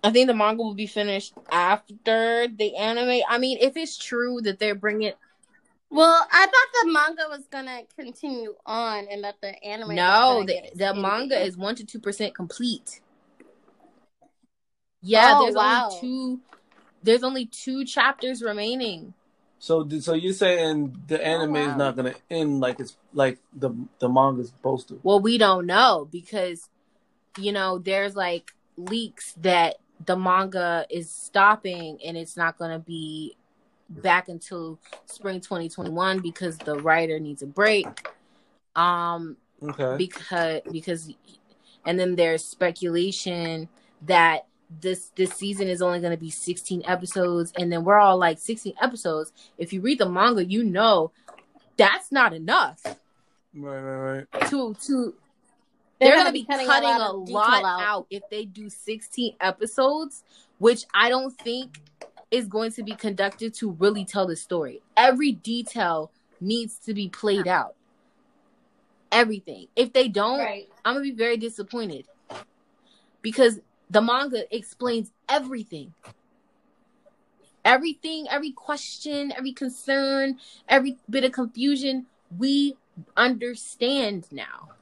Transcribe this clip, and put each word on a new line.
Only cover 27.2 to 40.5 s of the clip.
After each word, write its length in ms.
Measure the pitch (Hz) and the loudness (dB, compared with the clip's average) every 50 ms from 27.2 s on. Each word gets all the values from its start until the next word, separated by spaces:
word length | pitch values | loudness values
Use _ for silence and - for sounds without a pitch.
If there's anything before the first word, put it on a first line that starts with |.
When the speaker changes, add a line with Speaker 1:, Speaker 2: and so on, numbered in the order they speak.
| _ _ _ - | _ _ _ -6
Speaker 1:
you 140 | 196 202 | -6 -4
know, 260 | 202 202 190 190 185 180 | -2 -2 -2 -2 -2 -4
there's, 380 | 175 190 196 196 196 202 196 | -4 -2 -2 0 -2 -2 -4
like, 360 | 196 190 180 175 170 _ - _ _ _ _ _ - | -4 -4 -4 -4 -6 _ -12 _ _ _ _ _ -14
leaks 560 | 175 185 208 233 233 220 - - - - - | -10 -6 -6 -6 -6 -6 -10 -16 -18 -18 -16
that 440 | - 160 190 180 170 165 - - - _ _ _ _ 165 | -4 0 2 4 4 4 2 0 -6 _ _ _ _ -4
the 120 | - 185 185 | -2 -2 0
manga 680 | 185 185 180 185 190 190 190 185 175 175 170 170 156 - | 2 2 2 2 2 0 -4 -2 -2 0 0 -2 -2 -4
is 200 | - 170 165 160 | -6 -8 -8 -10
stopping 880 | - - - - _ 202 196 202 214 220 _ 196 180 175 170 160 151 - - | -14 -16 -18 -2 _ 6 6 6 6 4 _ -8 -8 -8 -8 -12 -12 -12 -12
and 120 | 156 165 165 | -10 -10 -10
it's 180 | 165 165 - | -10 -12 -6
not 220 | - 170 165 165 _ | -2 -2 -2 -2 _
gonna 220 | 175 165 165 160 | -8 -8 -8 -8
be 560 | 165 165 170 160 160 156 156 156 156 - - _ _ _ _ _ _ _ _ _ _ _ | -10 -10 -10 -10 -10 -10 -10 -10 -12 -14 -14 _ _ _ _ _ _ _ _ _ _ _
back 380 | 160 151 - 190 175 180 180 - | -20 -6 0 2 2 2 2 -2
until 500 | 175 170 - - 196 175 165 160 160 160 _ - - - _ | -14 -16 -14 -12 -12 -10 -10 -10 -12 -16 _ -20 -20 -20 _
spring 340 | _ - - - 196 190 185 | _ -20 -12 -10 -8 -8 -8
twenty 300 | 180 - 202 175 165 165 | -8 -8 -8 -6 -6 -8
twenty-one 500 | - - 180 180 160 170 180 190 190 190 | -10 -10 -10 -8 -4 -2 0 0 0 -2
because 380 | 185 175 165 - 185 175 160 160 | -4 -6 -8 -6 -8 -8 -8 -8
the 180 | - - 151 147 | -8 -6 -6 -4
writer 400 | 147 160 160 165 165 160 160 156 | 2 2 2 2 2 0 -2 -6
needs 220 | 156 151 147 - | -6 -10 -12 -12
a 60 | 143 139 | -14 -12
break. 400 | 143 - 202 214 214 202 185 - - - - - - _ _ _ _ _ _ _ _ _ _ _ _ | -2 2 4 4 4 4 0 -4 -10 -14 -16 -16 -16 _ _ _ _ _ _ _ _ _ _ _ _
Um, 640 | 160 170 175 175 175 170 170 170 170 165 160 147 _ _ _ _ _ - | 0 2 2 2 0 -2 -4 -4 -6 -8 -12 -14 _ _ _ _ _ -12
Speaker 3:
Okay. 320 | 147 147 - 143 127 131 143 | -12 -6 -4 -2 -2 -2 -2
Speaker 1:
because, 640 | 175 185 - - - - 185 175 165 165 | -4 -6 -6 -16 -14 -6 -4 -2 -2 0